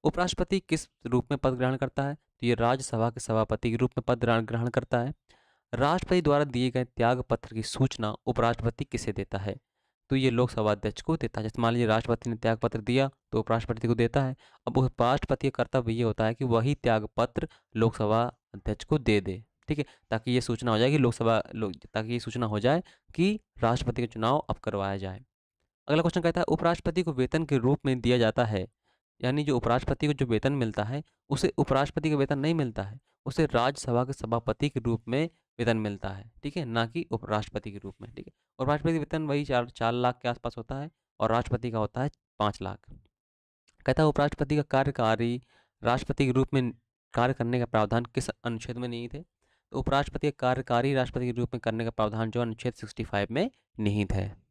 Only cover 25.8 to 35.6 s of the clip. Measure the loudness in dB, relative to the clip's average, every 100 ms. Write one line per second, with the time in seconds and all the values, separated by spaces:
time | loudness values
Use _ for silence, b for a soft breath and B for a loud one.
25.8 | 0 2 2 2 0 0 0 2 2 0
26.8 | -2 -2 -2 0 0 0 0 2 2 2
27.8 | 0 0 2 4 4 2 0 0 -4 _
28.8 | _ _ _ _ -2 0 2 0 2 0
29.8 | 0 0 0 0 0 2 2 0 -2 -2
30.8 | -4 -6 -10 _ _ -2 0 0 2 2
31.8 | 2 -2 0 0 2 0 0 0 0 -4
32.8 | -8 -10 _ _ -8 0 2 4 2 0
33.8 | 0 0 0 -4 -2 -2 -2 -2 -2 -2
34.8 | -2 -2 -2 -2 -2 _ _ -2